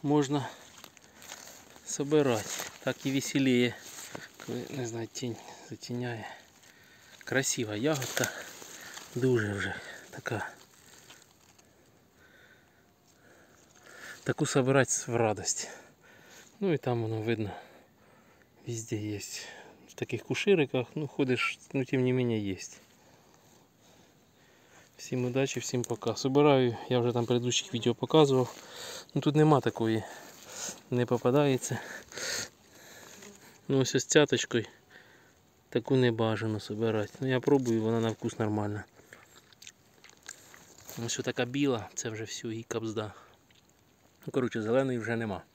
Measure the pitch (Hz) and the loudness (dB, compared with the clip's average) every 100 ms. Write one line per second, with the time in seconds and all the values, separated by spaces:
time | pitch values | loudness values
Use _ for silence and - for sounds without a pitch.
0 | 143 147 135 143 123 - - - - - | 4 4 4 0 -2 -12 -20 -20 -20 -20
1 | - - - - - - - - - - | -20 -20 -18 -16 -18 -20 -20 -20 -10 -6
2 | 143 151 139 110 98 - - - - 123 | 2 4 4 2 -2 -8 -10 -6 -6 -2
3 | 139 135 - 139 131 123 123 - - - | -2 -2 0 2 4 6 4 0 -14 -16
4 | - - - - - 120 - 139 120 117 | -14 -14 -14 -16 -10 -8 -8 -8 -6 -6
5 | 113 - 123 107 - - - - - 123 | -8 -6 -8 -8 -14 -20 -16 -16 -8 -6
6 | 123 113 104 - - - - - - - | -6 -8 -10 -16 -20 -20 -20 -20 -20 -20
7 | - - - 127 135 - 107 104 139 147 | -20 -18 -2 0 0 -2 -4 -2 0 0
8 | 123 - 104 - - - - - - - | -2 -2 -2 -4 -14 -16 -18 -16 -16 -16
9 | - 123 127 120 104 101 95 - - - | -10 -2 2 2 0 -2 -4 -6 -12 -16
10 | - - - 107 - - - - - - | -16 -12 -6 -6 -6 -14 -20 -20 -20 -20
11 | - - - _ - - _ _ _ _ | -20 -20 -20 _ -20 -20 _ _ _ _
12 | _ _ - - - - _ _ _ _ | _ _ -20 -20 -20 -20 _ _ _ _
13 | _ _ - - - - - - - - | _ _ -20 -20 -20 -20 -20 -20 -20 -18
14 | - - - - 147 143 127 139 123 - | -16 -8 -4 0 2 4 6 6 4 0
15 | - 117 113 101 - - - - - _ | 0 2 2 2 -2 -4 -8 -12 -20 _
16 | - - - - - - 196 147 131 117 | -20 -20 -20 -20 -20 -4 0 0 0 0
17 | 113 110 110 110 104 - - - _ _ | 0 -2 0 0 -2 -6 -16 -20 _ _
18 | - - - - _ _ - 117 110 107 | -20 -20 -20 -20 _ _ -10 -10 -6 -6
19 | 107 101 - - - - - - - - | -4 -6 -8 -12 -12 -16 -20 -20 -20 -10
20 | 120 117 - 131 - 185 139 131 120 - | -6 -6 -4 -2 4 4 4 0 -2 -6
21 | 147 - 135 123 - - - 135 127 131 | -6 -2 0 0 -2 -6 -6 -4 0 2
22 | 127 127 123 110 101 90 - - - _ | 2 2 2 0 -2 -6 -10 -16 -20 _
23 | - - - - - - _ _ - - | -20 -20 -20 -20 -20 -20 _ _ -20 -20
24 | - _ _ _ _ _ _ - - - | -20 _ _ _ _ _ _ -20 -20 -18
25 | - 127 123 127 139 123 - 123 117 113 | -6 -2 0 0 0 -2 -4 -4 -2 -2
26 | 117 107 135 135 147 135 123 110 - 123 | -2 -2 2 6 8 8 4 0 0 2
27 | 120 120 117 123 123 - - 120 120 117 | 2 2 2 2 2 -2 -2 0 0 0
28 | 127 160 143 131 123 - - - - - | 4 6 8 6 2 -4 -18 -14 -12 -14
29 | - 147 156 147 151 143 117 - 113 110 | -6 0 2 6 8 8 4 0 2 2
30 | - - - - - - - - - 123 | -2 -16 -18 -20 -14 -10 -10 -10 -4 -2
31 | 120 120 123 135 147 127 - 117 - - | 2 2 4 4 4 2 0 -6 -6 -14
32 | - - - - - _ - - - - | -14 -10 -6 -6 -8 _ -20 -20 -20 -20
33 | - - - - - - - 139 127 131 | -20 -20 -20 -20 -20 -18 0 2 2 0
34 | - 156 147 123 - 120 104 - _ - | 4 6 6 2 2 -2 -2 -14 _ -20
35 | - - - _ _ _ _ 123 - 131 | -20 -20 -20 _ _ _ _ -4 2 4
36 | 123 113 113 107 110 107 - 107 113 110 | 4 4 2 2 -2 -2 -4 -2 0 0
37 | 104 - 131 127 131 139 123 113 110 117 | -2 -4 0 2 4 4 4 2 2 2
38 | 113 110 117 - 110 107 104 104 - - | 0 -2 -6 -2 0 0 -2 -4 -10 -20
39 | - - - - _ - - _ _ _ | -20 -20 -20 -20 _ -20 -20 _ _ _
40 | - - - - - - - - - - | -20 -20 -20 -20 -20 -20 -20 -20 -16 -10
41 | 117 - 123 123 123 139 143 120 95 - | -6 -4 -4 -2 -2 0 0 0 -6 -10
42 | 120 110 110 - 120 113 113 113 113 107 | -8 -8 -8 -8 -8 -8 -6 -4 -2 -4
43 | 107 - - - _ - _ _ _ _ | -6 -12 -20 -20 _ -20 _ _ _ _
44 | _ _ - 135 123 117 107 127 135 123 | _ _ -4 -2 -2 -2 2 2 2 -2
45 | 110 117 113 90 - | -2 -2 -2 -6 -8